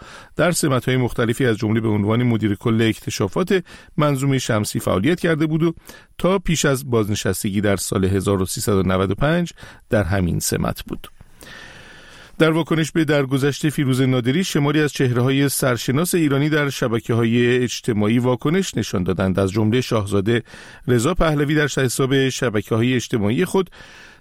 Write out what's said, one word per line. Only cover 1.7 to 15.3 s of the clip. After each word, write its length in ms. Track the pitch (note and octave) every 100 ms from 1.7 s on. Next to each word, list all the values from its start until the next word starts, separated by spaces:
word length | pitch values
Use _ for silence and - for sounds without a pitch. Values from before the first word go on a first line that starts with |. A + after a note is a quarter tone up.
| A2+
به 80 | A2
عنوان 360 | G#2 G2+ A#2
مدیر 320 | B2 A2+ G#2+ G2+
کل 260 | B2 A2+
اکتشافات 840 | A2+ - - - G2+ - F#3 F#3+ - - - -
منظومهٔ 400 | D3 C3+ C#3 C3
شمسی 420 | - A2 G#2 A#2+
فعالیت 400 | - F#2+ B2+ F3+
کرده 260 | E3+ D#3+ D#3
بود 180 | D#3
و 100 | E3+ E3 - - - -
تا 220 | F3 G3
پیش 260 | F#3 D#3+ D3
از 240 | C3 C#3
بازنشستگی 720 | A#2 G#2 G#2 G2 F#2 G#2+ G2+
در 140 | G2+ G2
سال 300 | - G#2+ F#2
هزار 360 | G2 G2+ G2
و 40 | F#2
سیصد 280 | - -
و 100 | G2
نود 280 | F#2 F#2 G2
و 40 | G2
پنج 380 | C#3+ E3+ F3 - - - -
در 140 | A2
همین 360 | F2 G2 F2 G2+
سمت 440 | - G2+ - -
بود. 240 | - - - - - - - - - - - - - - - -
در 120 | D#3+
واکنش 400 | D#3+ D#3 D#3+ D#3
به 140 | E3+ D#3
درگذشت 640 | D3 C3 C3+ C#3+ C3 D#3
فیروز 320 | D3 C3+ B2+
نادری، 420 | C3 B2+ A#2 D#3
شماری 380 | F#3+ D#3 C#3+ D3+
از 100 | D3+
چهره‌های 580 | - C3 A#2+ B2+